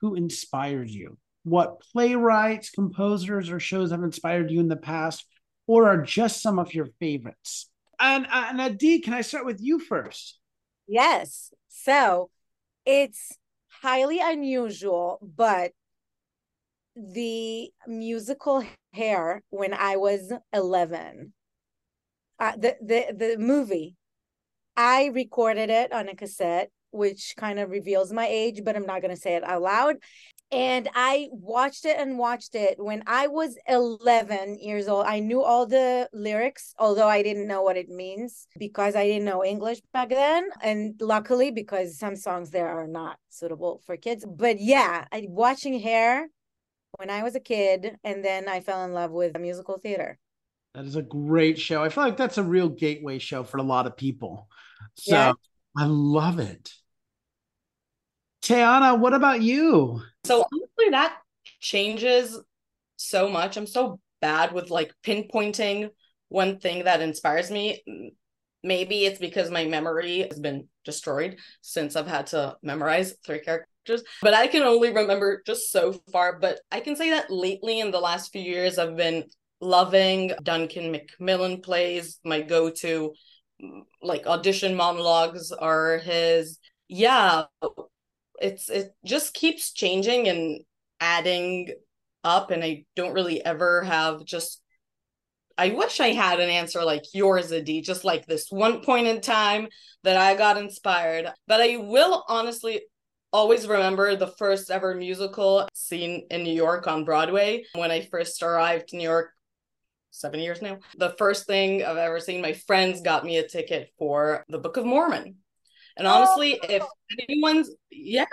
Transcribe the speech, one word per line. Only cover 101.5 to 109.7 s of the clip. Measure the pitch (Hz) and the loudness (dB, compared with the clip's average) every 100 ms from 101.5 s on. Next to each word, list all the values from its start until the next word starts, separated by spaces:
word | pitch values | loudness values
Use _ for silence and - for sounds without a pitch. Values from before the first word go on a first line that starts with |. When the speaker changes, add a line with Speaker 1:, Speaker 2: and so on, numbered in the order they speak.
| 220 | 4
Speaker 3:
I | 233 240 | 4 2
will | 202 247 349 339 - | 2 4 6 4 0
honestly | 226 233 233 226 214 - _ _ _ _ | -2 -2 -4 -6 -6 -8 _ _ _ _
always | 208 214 233 208 | 4 6 6 4
remember | 208 190 190 202 196 | 2 2 4 2 2
the | 185 - | -2 0
first | 202 196 190 | 2 2 0
ever | 185 185 | -2 -2
musical | 180 180 185 196 196 196 196 196 | -2 -4 -6 -6 2 4 4 2
seen | - - 170 175 175 - | -6 -8 -6 -6 -6 -6
in | 170 | -6
New | 170 | -2
York | 165 165 175 175 | 2 2 2 -2
on | 156 | -4
Broadway. | 156 156 160 196 202 180 - | 0 0 2 2 0 -2 -6
When | 170 170 | -4 -2
I | 165 | -2
first | 160 175 170 - | -4 -6 -6 -4
arrived | 170 170 165 170 165 | -2 2 2 0 -4
to | 175 | -6
New | |
York, | 165 165 165 _ _ _ _ | 0 0 0 _ _ _ _